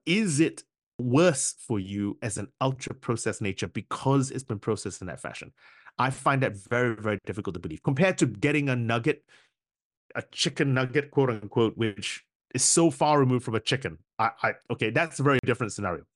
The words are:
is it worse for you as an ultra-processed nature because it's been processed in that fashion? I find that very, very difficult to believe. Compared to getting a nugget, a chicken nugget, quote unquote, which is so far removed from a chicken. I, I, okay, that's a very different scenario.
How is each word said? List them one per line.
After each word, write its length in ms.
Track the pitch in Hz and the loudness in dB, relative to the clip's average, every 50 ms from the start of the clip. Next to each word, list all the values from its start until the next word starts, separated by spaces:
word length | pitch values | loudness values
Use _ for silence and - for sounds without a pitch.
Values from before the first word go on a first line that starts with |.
| _ | _
is 340 | 156 175 214 220 190 143 139 | 0 0 2 2 2 2 2
it 240 | 165 - - - - _ _ _ _ _ _ - | 2 2 0 -4 -14 _ _ _ _ _ _ -6
worse 560 | 123 123 120 147 175 180 147 - - - - | -2 2 4 6 6 6 4 2 -2 -4 -6
for 220 | - - - 117 101 | -8 -6 -4 -4 -4
you 400 | 92 95 98 101 101 101 - - | -2 -4 -4 -2 -2 -2 -4 -4
as 160 | - 120 - | -6 -6 -6
an 120 | - 101 - _ - | -6 -8 -10 _ -2
ultra-processed 800 | 131 135 131 - - - - - - - 117 110 - 113 101 - | -2 -2 -2 -4 -8 -10 -12 -8 -4 -4 -4 -2 -2 -4 -4 -2
nature 280 | 110 98 95 - - 92 | -4 -6 -4 -4 -6 -6
because 640 | - 113 95 - - - - 135 135 139 131 135 | -6 -10 -8 -8 -8 -2 0 2 2 2 0 -2
it's 100 | - 131 | -4 -8
been 160 | - - 117 101 | -8 -8 -8 -4
processed 440 | - 117 107 101 - 98 - - | -2 -4 -4 -2 -4 -8 -10 -10
in 40 | 95 | -12
that 140 | 90 69 - | -12 -10 -10
fashion? 320 | - 60 - - - - - _ _ - _ _ _ - - - | -10 -10 -10 -12 -14 -16 -20 _ _ -20 _ _ _ -10 -4 -2
I 120 | 123 135 | -2 -2
find 320 | 135 - - 156 139 131 | -2 0 0 2 2 2
that 140 | 131 101 104 | 2 0 -2
very, 400 | 98 - - 120 123 123 120 113 | -6 -6 -2 0 2 2 0 0
very 240 | 107 107 110 104 95 - | -2 -2 -2 -2 -2 -4
difficult 300 | - 92 107 101 98 85 | -6 -8 -6 -6 -6 -8
to 60 | 87 | -8
believe. 240 | - 90 78 - - | -8 -10 -10 -4 -2
Compared 340 | 151 139 131 170 185 180 - | -2 2 2 2 2 4 2
to 80 | 160 | 0
getting 420 | 127 101 101 - 143 147 151 143 139 | 0 2 0 0 0 2 2 0 0
a 60 | 127 | 0
nugget, 480 | 123 117 113 117 117 113 151 147 - _ _ _ _ _ _ _ _ _ _ _ _ _ _ _ _ _ - - | 0 0 0 0 0 0 0 -2 -2 _ _ _ _ _ _ _ _ _ _ _ _ _ _ _ _ _ -12 -10
a 60 | 120 - - | -10 -10 -8
chicken 420 | - - - 165 - - 151 139 127 | -6 -4 -4 -2 0 0 0 2 2
nugget, 380 | 131 131 123 123 147 139 - | 2 0 0 0 -2 -2 0
quote 180 | - 143 135 123 | 2 2 2 2
unquote, 460 | 113 104 104 104 - 123 117 107 - | 0 -4 -8 -2 0 2 2 2 2
which 480 | - 113 110 98 101 98 - - - - _ _ _ _ _ - | 0 -2 -2 -2 -4 -8 -8 -10 -10 -14 _ _ _ _ _ -4
is 80 | 127 | 0
so 260 | - - - 170 170 165 | 0 2 4 4 4 4
far 300 | 139 - 160 151 151 143 | 4 2 2 4 6 6
removed 260 | 135 127 127 123 - | 6 4 2 0 0
from 120 | 123 110 | -2 -4
a 40 | 110 | -2
chicken. 380 | - - 143 - - 85 80 - _ _ _ | -2 -2 -2 -2 -2 -6 -8 -12 _ _ _
I, 140 | - 110 113 - - | -2 -2 -2 0 -2
I, 120 | - 113 - - _ - | -4 -4 -4 -6 _ -8
okay, 200 | 120 - 123 110 | -4 -2 -2 0
that's 280 | 113 147 170 160 - - | 0 0 0 -2 -2 0
a 60 | 135 | 2
very 160 | 143 139 127 - | 2 2 4 2
different 280 | 127 120 - 120 104 | 0 0 0 -2 -6
scenario. 320 | - - 101 92 87 78 - _ _ | -6 -6 -4 -4 -4 -6 -8 _ _